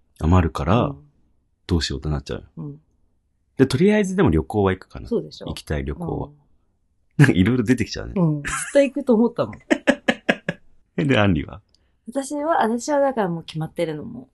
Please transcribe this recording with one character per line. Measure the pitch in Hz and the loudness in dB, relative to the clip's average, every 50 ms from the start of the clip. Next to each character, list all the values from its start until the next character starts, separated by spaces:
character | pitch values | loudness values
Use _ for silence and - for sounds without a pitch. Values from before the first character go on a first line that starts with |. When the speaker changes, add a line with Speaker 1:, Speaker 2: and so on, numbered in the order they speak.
| _ _ _ - | _ _ _ -4
Speaker 1:
余 | 78 80 90 90 82 | 0 4 4 4 4
る | 80 | 2
か | - - 71 | -2 -4 0
ら、 | 82 101 107 98 | 0 2 2 0
Speaker 2:
う | - | -2
ん。 | - - - _ _ _ _ _ _ _ _ _ _ _ _ | -4 -10 -16 _ _ _ _ _ _ _ _ _ _ _ _
Speaker 1:
ど | - 87 82 | -2 -2 0
う | |
し | - - | 0 -2
よ | 71 | -6
う | 67 | -6
っ | |
て | 73 78 | -4 -4
な | 76 71 | -4 -4
っ | |
ち | - - | -4 -8
ゃ | - | -10
う | - | -10
よ。 | - - _ | -12 -14 _
Speaker 2:
う | 165 156 147 | -14 -12 -12
ん。 | 143 151 _ _ _ _ _ _ _ _ _ _ _ _ _ _ _ | -14 -16 _ _ _ _ _ _ _ _ _ _ _ _ _ _ _
Speaker 1:
で、 | - 135 | 2 2
と | - - 123 | 2 4 2
り | 180 208 | 2 4
あ | 208 214 | 4 2
え | 208 | 0
ず | 185 190 | 0 0
で | 196 | 2
も | 190 110 | 4 4
旅 | 80 78 76 | 4 2 0
行 | - - 107 | 0 0 0
は | 98 95 | 2 2
行 | 92 - | 0 -2
く | - - | -6 -12
か | - - | -16 -16
な。 | - - | -8 -4
Speaker 2:
そ | 240 190 | -4 -4
う | |
で | 156 - | -4 -6
し | - - | -12 -14
ょ？ | - | -12
Speaker 1:
行 | - - | -12 -10
き | - - | -10 -8
た | - 78 73 | -6 -6 -6
い | 69 | -4
旅 | 73 69 | -6 -8
行 | 175 175 - - - | -8 -8 -6 -6 -6
は。 | - - | -8 -10
Speaker 2:
う | |
ん。 | - _ _ _ _ _ _ _ _ _ _ _ _ _ _ _ _ | -14 _ _ _ _ _ _ _ _ _ _ _ _ _ _ _ _
Speaker 1:
な | - 147 | 4 6
ん | 135 | 6
か | - | 6
色 | 90 95 110 | 4 4 4
々 | 127 127 110 | 2 2 2
出 | 95 127 | 0 0
て | 120 120 | 0 -2
き | - | -4
ち | - - | -8 -10
ゃ | 110 | -10
う | |
ね。 | - - | -6 -2
Speaker 2:
う | 202 170 | 0 0
ん。 | 156 151 147 | 0 0 -2
絶 | 147 - - - - - | -4 -8 -8 -8 -8 2
対 | - 285 277 269 | 4 4 4 4
行 | - 285 | 0 -2
く | 269 | 0
と | - 240 | 2 4
思 | 208 240 | 4 4
っ | 233 233 | 2 0
た | - 127 | -2 -6
も | 107 | -6
ん。 | 107 - | -6 -12
Speaker 1:
<laughs> | - - - - - - - - - - - - - - - - - - - - _ - - _ _ _ _ | -4 -4 -4 0 2 0 0 0 -2 -4 -4 -2 -2 -2 -2 -2 -6 -10 -10 -10 _ -20 -20 _ _ _ _
え、 | - 165 | -2 0
で、 | 139 127 113 | 2 4 4
ア | 104 | 4
ン | 98 87 | 4 2
リ | 73 - | 0 -2
は？ | - - - - _ _ _ _ _ _ _ _ | -6 -12 -18 -20 _ _ _ _ _ _ _ _
Speaker 2:
私 | - - 277 269 277 294 | -8 -8 -6 -6 -6 -6
は、 | 294 294 320 330 - | -4 -2 0 0 2
私 | 233 220 233 240 233 302 | 2 0 0 -2 -2 0
は | 294 277 | 0 2
だ | 277 277 262 | 2 2 0
か | 233 | 0
ら | 202 175 | -2 -2
も | 170 165 | -2 -6
う | 165 | -8
決 | - - 156 | -10 -8 -8
ま | 156 | -8
っ | 160 | -6
て | - - 170 | -6 -6 -6
る | 160 156 | -6 -6
の | 151 104 | -8 -10
も、 | - 117 131 139 - | -12 -14 -16 -16 -12